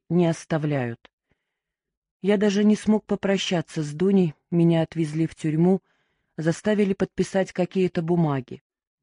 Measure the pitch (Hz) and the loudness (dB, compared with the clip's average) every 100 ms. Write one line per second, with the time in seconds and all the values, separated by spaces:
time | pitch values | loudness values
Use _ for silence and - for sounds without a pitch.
0 | - 170 170 160 - 160 151 143 120 117 | -2 0 2 -2 -4 -4 -2 -4 -4 -10
1 | _ _ _ _ _ _ _ _ _ _ | _ _ _ _ _ _ _ _ _ _
2 | _ _ 185 208 208 196 214 208 - 214 | _ _ 0 2 2 2 2 2 2 0
3 | - 202 190 190 - 175 - 160 147 151 | 0 -4 -2 -2 -2 -4 -4 -6 -8 -2
4 | 190 196 175 - _ 170 170 165 160 165 | 2 2 2 -2 _ 2 2 2 0 -4
5 | 156 156 160 - 156 156 175 190 - _ | -4 -2 -4 -4 -4 2 2 2 -4 _
6 | _ _ _ - 156 165 214 208 196 196 | _ _ _ -6 -4 -2 -2 0 0 0
7 | 185 - 185 196 190 - 180 190 180 - | -2 -2 -2 -2 -2 -4 -4 0 -2 -2
8 | 165 175 156 135 120 131 _ _ _ _ | -2 0 0 -2 -8 -14 _ _ _ _